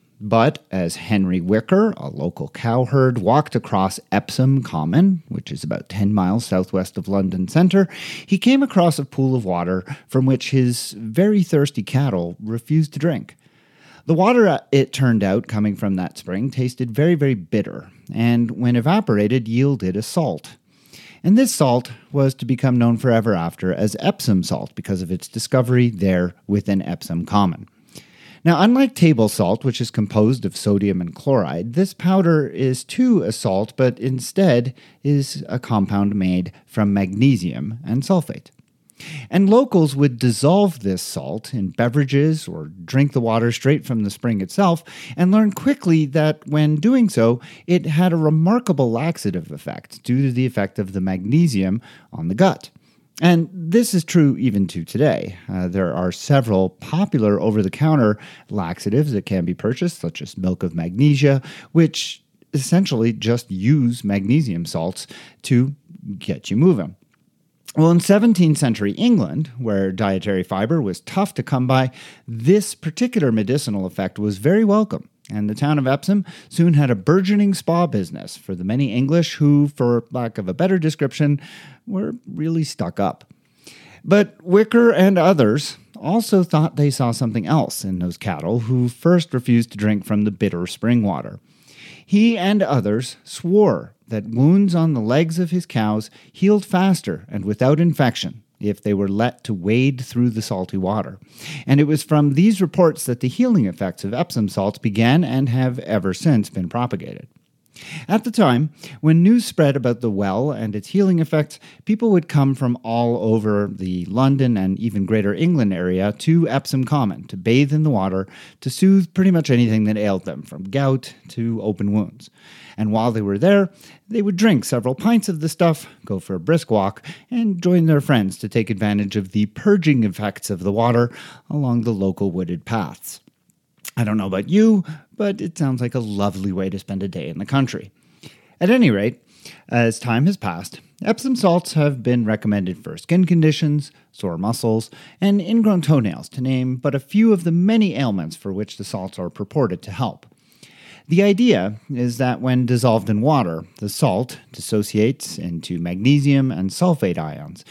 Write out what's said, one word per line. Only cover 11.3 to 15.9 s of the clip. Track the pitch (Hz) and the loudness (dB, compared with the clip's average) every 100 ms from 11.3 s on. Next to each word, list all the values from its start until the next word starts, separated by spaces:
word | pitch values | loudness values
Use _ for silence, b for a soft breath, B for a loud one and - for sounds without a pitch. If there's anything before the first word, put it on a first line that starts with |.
| 208 | 2
thirsty | 175 156 143 - | 2 2 0 -2
cattle | 98 131 139 90 87 90 | -4 0 0 -2 -4 -8
refused | 104 113 - 156 151 | -8 -8 0 0 0
to | 147 | -2
drink. | 160 170 - - b b b b b b - | -4 -4 -8 -20 b b b b b b -2
The | |
water, | 160 190 247 208 | 2 4 6 4
uh, | 139 - | 2 2
it | 139 135 | 2 2
turned | - 131 113 | 0 2 2
out, | 98 101 - | 2 0 -2
coming | 104 104 98 | -2 -2 -2
from | 101 | -4